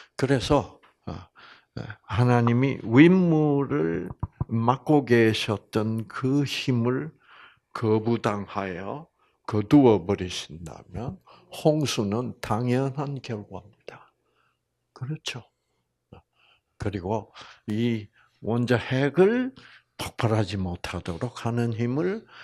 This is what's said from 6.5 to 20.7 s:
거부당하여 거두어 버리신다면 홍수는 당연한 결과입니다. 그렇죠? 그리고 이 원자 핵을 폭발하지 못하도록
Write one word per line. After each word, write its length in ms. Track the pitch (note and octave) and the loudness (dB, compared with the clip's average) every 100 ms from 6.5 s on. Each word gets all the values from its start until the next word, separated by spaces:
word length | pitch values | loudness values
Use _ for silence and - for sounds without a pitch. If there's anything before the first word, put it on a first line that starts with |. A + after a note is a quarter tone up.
| - - B2 A#2+ B2+ D#3 - _ - - _ _ | -2 -2 0 0 -2 -6 -14 _ -20 -20 _ _
거부당하여 1300 | - A2 A2 A2 A#2 A#2 G#2 F#2+ G#2 G2 F2 G2 C#3 E3 _ _ _ - | -4 0 0 2 0 -2 -4 -6 -6 -6 -8 -10 -12 -14 _ _ _ -6
거두어 600 | G#2+ G#2 D3 B2+ G#2 E2+ | -4 4 6 8 6 2
버리신다면 1120 | G2 F2+ - - D#2 E2+ - - F#2 C3 F#3 _ - _ - | -2 -4 -8 -10 -14 -16 -16 -14 -12 -10 -12 _ -20 _ -4
홍수는 760 | D#3 D3+ C3+ - G2+ A2 B2 - | 0 0 0 -2 -2 -4 -6 -8
당연한 800 | - G#2+ B2 B2 C#3 C3 C#3+ C3+ | -6 -4 0 0 -2 -4 -8 -8
결과입니다. 920 | - G#2+ G2 F#2+ G2 _ - - - _ _ _ _ _ _ _ _ | -10 -12 -12 -16 -18 _ -20 -20 -20 _ _ _ _ _ _ _ _
그렇죠? 500 | - C3 D#3 - A#2+ - _ _ _ _ _ _ - _ _ _ _ _ - | -14 -12 -10 -10 -12 -16 _ _ _ _ _ _ -20 _ _ _ _ _ -10
그리고 560 | G#2 G2 F2 G#2+ - - - - - | -8 -6 -4 -6 -8 -16 -20 -16 -8
이 400 | G#2+ A#2+ A2 G2+ _ _ _ | -2 -2 -4 -8 _ _ _
원자 360 | G2+ A#2+ A#2+ B2 | -4 -2 2 0
핵을 760 | - C3 C#3 C#3+ F#3+ B3 B3+ - - - _ - | 0 0 0 4 4 2 -2 -8 -20 -20 _ -14
폭발하지 600 | - - A2 A2 G2 G2+ | -12 -4 0 0 0 -4
못하도록 880 | F#2 | -6